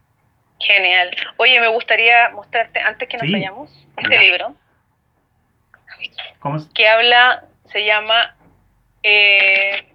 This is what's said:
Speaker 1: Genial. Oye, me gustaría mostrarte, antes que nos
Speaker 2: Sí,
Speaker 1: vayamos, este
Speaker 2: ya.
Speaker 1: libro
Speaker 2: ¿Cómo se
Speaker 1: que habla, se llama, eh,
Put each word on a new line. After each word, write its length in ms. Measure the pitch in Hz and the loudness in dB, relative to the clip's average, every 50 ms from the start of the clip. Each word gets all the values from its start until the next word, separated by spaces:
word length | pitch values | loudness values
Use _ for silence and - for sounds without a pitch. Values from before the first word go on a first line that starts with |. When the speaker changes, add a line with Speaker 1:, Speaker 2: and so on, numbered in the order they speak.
| _ _ _ _ _ _ _ _ _ _ _ - | _ _ _ _ _ _ _ _ _ _ _ -6
Speaker 1:
Genial. 520 | - 208 208 196 185 180 180 185 180 180 - - - - - | -2 0 0 2 2 0 0 0 -2 -2 -6 -12 -12 -10 -4
Oye, 240 | - 226 254 254 240 | 0 0 2 2 2
me 80 | 233 226 | 2 2
gustaría 600 | 226 240 233 - 226 214 226 233 240 233 240 214 | 0 -2 -2 -2 -2 0 2 4 4 4 2 2
mostrarte, 500 | 208 208 202 _ - 233 226 - - - | -2 -8 -12 _ -4 -4 -4 -4 -4 -6
antes 280 | - 208 220 - 254 - | -4 -6 -6 -6 -10 -10
que 100 | - 240 | -8 -8
nos 80 | - | -4
Speaker 2:
Sí, 60 | 156 196 | -4 -2
Speaker 1:
vayamos, 540 | - - 190 196 240 302 - _ - _ _ - - | -4 -4 -6 -10 -14 -18 -20 _ -20 _ _ -12 -8
este 160 | - - - | -4 0 2
Speaker 2:
ya. 60 | - - | 2 4
Speaker 1:
libro 320 | - - 175 180 233 285 _ _ _ _ _ _ _ _ _ _ _ _ _ _ _ _ _ _ _ _ _ _ _ _ _ _ - - - - - _ - - - - _ | 2 2 0 -4 -8 -12 _ _ _ _ _ _ _ _ _ _ _ _ _ _ _ _ _ _ _ _ _ _ _ _ _ _ -20 -20 -16 -16 -16 _ -16 -18 -18 -16 _
Speaker 2:
¿Cómo 200 | - 143 147 156 | -10 -8 -8 -8
se 140 | 151 - - | -8 -8 -2
Speaker 1:
que 160 | - 214 214 | 0 2 2
habla, 560 | 226 226 240 240 240 240 247 254 233 - - - _ _ _ | 4 2 2 4 4 4 4 4 2 -2 -6 -20 _ _ _
se 180 | - - 208 208 | -10 -8 -6 -2
llama, 520 | 208 214 214 214 220 220 233 - - - _ _ _ _ _ _ _ _ _ _ _ _ _ - | -2 -2 -2 -2 0 0 0 0 -2 -6 _ _ _ _ _ _ _ _ _ _ _ _ _ -2
eh, 840 | 214 208 208 208 202 202 196 196 196 190 196 196 196 202 196 - _ | 0 2 2 4 4 4 2 2 2 2 0 0 -2 -4 -8 -10 _